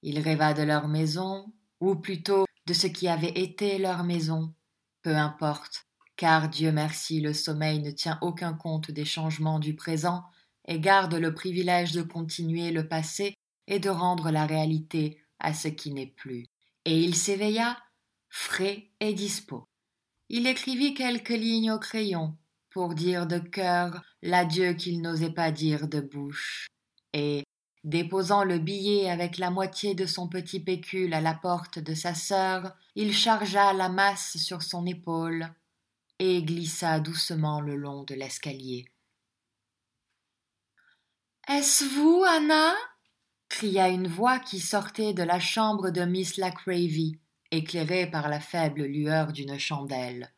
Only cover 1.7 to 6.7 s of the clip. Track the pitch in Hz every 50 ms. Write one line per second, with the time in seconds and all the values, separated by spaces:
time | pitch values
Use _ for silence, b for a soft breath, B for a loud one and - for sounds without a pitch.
1.7 | _ _ 175 190 196 156 - - 196 165 170 - 202 196 190 - _ _ _ -
2.7 | 175 160 - 185 170 - 185 180 170 160 156 175 175 185 185 185 - - 208 202
3.7 | 196 196 190 185 180 175 175 175 175 170 160 156 160 160 160 160 160 _ _ _
4.7 | _ _ _ _ _ _ _ 170 156 151 151 151 151 - 160 151 147 - - -
5.7 | - - - _ _ _ _ _ _ - 175 165 160 160 151 156 - 147 160 160